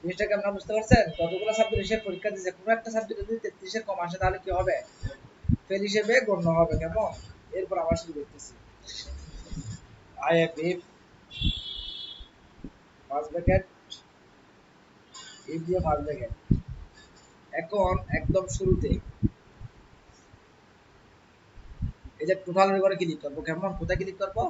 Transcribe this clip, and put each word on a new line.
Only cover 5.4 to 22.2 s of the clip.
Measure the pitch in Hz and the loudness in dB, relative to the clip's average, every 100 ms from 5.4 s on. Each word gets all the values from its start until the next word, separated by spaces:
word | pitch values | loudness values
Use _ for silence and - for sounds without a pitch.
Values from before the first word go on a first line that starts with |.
| - - _ | 0 0 _
ফেল | 196 202 | -2 0
হিসেবে | 202 208 247 220 | 0 4 4 4
গণ্য | 185 170 165 | 2 2 4
হবে। | 165 151 | 4 4
কেমন? | 160 190 202 - - - - 185 | -2 -2 -2 -4 -16 -20 -10 -6
এরপর | 190 185 | -4 -2
আবার | 165 170 | 0 0
শুরু | - 147 | -2 -10
করতেছি। | 143 - - - - - - - - - - - - - - - - - - - 143 | -10 -14 -18 -20 -20 -20 -16 -14 -12 -12 -12 -14 -10 -8 -8 -12 -16 -20 -20 -6 2
I | 165 | 4
have | 165 165 165 | 4 0 -4
if | 180 - - - - - - - - - - - - - - - - - - - - - - - | -4 -8 -20 -20 -20 -18 -2 -2 -2 -8 -12 -12 -12 -14 -16 -20 -20 -20 -18 -18 -18 -20 -20 -6
ফার্স্ট | 139 151 | -4 -4
ব্র্যাকেট, | 165 170 190 - - - - - - - - - - - - - - - - - - - | -2 4 2 2 -18 -20 -20 -20 -20 -20 -20 -20 -20 -20 -20 -20 -20 -20 -20 -20 -18 -8
if | 165 165 | -8 -2
দিয়ে | 185 165 | 0 2
ফার্স্ট | 147 147 | 0 -2
ব্র্যাকেট। | 147 - - - - - - - - - - - - - 151 | -6 -8 -12 2 2 2 -14 -16 -20 -20 -20 -20 -20 -8 -6
এখন | 170 208 185 185 - - | -2 2 2 2 0 -4
একদম | - 190 190 - | 2 0 2 0
শুরুতে | 196 - - - - - - - - - - - - - - - - - - - - - - - - - _ - - - - - - - - - | 4 4 4 -2 -4 -2 -2 -2 -20 -16 -16 -16 -20 -20 -20 -20 -20 -20 -20 -20 -20 -20 -20 -20 -20 -20 _ -20 -20 -20 -18 -6 -6 -6 -18 -6